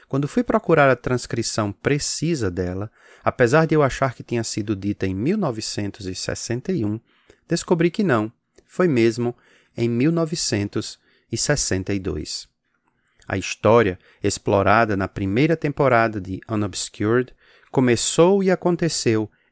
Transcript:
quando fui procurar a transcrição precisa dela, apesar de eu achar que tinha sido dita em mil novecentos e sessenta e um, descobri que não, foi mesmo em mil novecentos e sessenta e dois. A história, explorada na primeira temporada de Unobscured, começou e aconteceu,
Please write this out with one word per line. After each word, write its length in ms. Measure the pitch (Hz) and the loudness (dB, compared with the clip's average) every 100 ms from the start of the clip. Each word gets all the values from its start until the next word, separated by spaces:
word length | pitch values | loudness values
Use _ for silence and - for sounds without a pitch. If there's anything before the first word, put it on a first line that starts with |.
| _ | _
quando 200 | 135 143 | -4 -2
fui 160 | 247 | -2
procurar 460 | 240 233 - 160 139 | 0 0 2 4 4
a 60 | 123 | 2
transcrição 760 | - 123 - 117 110 - 104 | 0 -4 -4 -6 -4 -2 -2
precisa 800 | - - 143 - - 156 156 101 | -2 -2 -2 -2 -4 -2 -2 -2
dela, 400 | 87 90 92 107 - _ - | -2 -4 -4 -8 -14 _ -6
apesar 420 | 110 - 120 147 160 | -4 2 4 4 4
de 80 | |
eu 80 | 156 | 2
achar 320 | 139 - 135 | 2 0 -4
que 100 | - | -4
tinha 200 | - 120 | -6 -4
sido 320 | 113 - 107 98 | -4 -4 -4 -4
dita 320 | 98 104 95 | -4 -2 -2
em 80 | 95 | -2
mil 220 | 131 214 | -2 0
novecentos 680 | 165 110 - - 101 - 95 | -2 -4 -6 -4 -6 -6 -10
e 60 | |
sessenta 580 | 92 - - - 117 - | -8 -6 -6 -6 -6 -4
e 120 | 185 | -4
um, 160 | 104 110 - _ _ _ - | -2 -6 -10 _ _ _ -6
descobri 420 | 170 - 170 170 | -4 0 0 0
que 140 | - | 0
não, 280 | 196 117 110 - _ _ _ | 0 0 -2 -8 _ _ _
foi 220 | - 180 | -2 2
mesmo 460 | 123 117 113 120 - _ _ _ - | 4 2 2 -4 -6 _ _ _ -4
em 100 | 117 | -2
mil 240 | 117 143 | 2 2
novecentos 880 | 170 165 160 - 104 101 113 - - _ _ _ | 2 -2 -2 -2 -2 -2 -4 -8 -10 _ _ _
e 60 | 113 | -4
sessenta 560 | - 143 - 95 92 | -2 0 0 -2 -2
e 60 | 101 | -4
dois. 500 | 90 80 - - - _ _ _ _ _ _ _ - | -4 -6 -8 -12 -14 _ _ _ _ _ _ _ -8
A 80 | 101 | -6
história, 600 | - - 104 117 107 90 _ _ | -6 0 4 4 4 -2 _ _
explorada 720 | 101 - - 101 98 107 110 98 | -4 -2 0 2 4 4 4 0
na 120 | 95 | -4
primeira 480 | - 98 107 156 160 | -4 -2 0 0 0
temporada 640 | 147 - 139 117 113 107 | -2 0 2 4 2 -2
de 200 | 95 95 - | -8 -10 -6
Unobscured, 840 | 110 104 - - - 104 120 123 - _ _ _ | -4 -4 -4 -6 -4 0 0 -2 -10 _ _ _
começou 720 | - 127 117 - - 175 202 | 0 2 2 2 4 6 4
e 80 | 190 | 2
aconteceu, 800 | 175 180 175 165 - 123 110 107 _ _ | 0 0 0 -2 0 0 0 -2 _ _